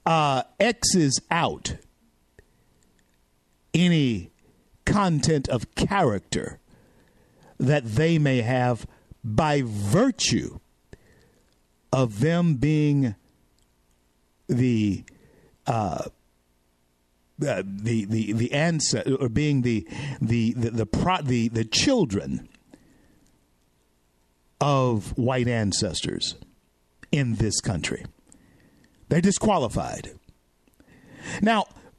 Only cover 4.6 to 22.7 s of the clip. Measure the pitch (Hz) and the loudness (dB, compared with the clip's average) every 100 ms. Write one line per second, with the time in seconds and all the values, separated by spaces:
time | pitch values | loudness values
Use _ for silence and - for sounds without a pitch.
4.6 | _ _ - 202 190 156 131 156 131 123 | _ _ -2 2 2 2 2 0 0 -4
5.6 | - - 180 196 156 101 - - - - | -4 -4 -2 2 2 0 -4 -6 -6 -12
6.6 | _ - _ _ _ _ _ _ - _ | _ -20 _ _ _ _ _ _ -20 _
7.6 | 127 147 117 107 160 165 147 131 113 127 | 0 0 0 0 2 2 2 2 2 2
8.6 | 123 117 - - _ - 113 107 156 147 | 2 0 -6 -20 _ -12 -4 0 2 2
9.6 | 123 104 101 139 269 - - 104 - - | 0 -4 0 4 2 2 0 0 -2 -10
10.6 | - _ _ - _ _ _ _ _ _ | -20 _ _ -20 _ _ _ _ _ _
11.6 | _ _ _ 127 123 101 147 170 175 139 | _ _ _ 0 0 0 0 2 2 2
12.6 | 143 156 151 143 131 107 _ _ _ _ | 2 2 2 2 0 -4 _ _ _ _
13.6 | _ _ _ _ _ _ _ _ _ 123 | _ _ _ _ _ _ _ _ _ 0
14.6 | 127 117 104 87 - - _ _ _ _ | 2 2 0 -2 -8 -20 _ _ _ _
15.6 | - 117 101 73 - - _ _ _ _ | -4 -2 -2 -4 -8 -12 _ _ _ _
16.6 | _ _ _ _ _ _ _ - 143 101 | _ _ _ _ _ _ _ -6 -4 -2
17.6 | 95 98 107 113 101 110 104 113 120 143 | -4 -6 -2 -2 0 -2 -2 -2 -2 0
18.6 | 165 160 - 120 107 135 131 113 151 139 | 0 0 -2 -2 -2 -2 0 0 0 2
19.6 | 123 110 - - 143 135 113 117 113 123 | 2 -2 -4 -10 -10 -6 -2 0 0 0
20.6 | 117 117 107 - 175 185 147 123 117 113 | -4 -2 -2 0 0 -2 0 0 0 -2
21.6 | 113 - - 254 147 101 69 65 - _ | -2 0 2 2 2 -2 -4 -8 -10 _
22.6 | _ | _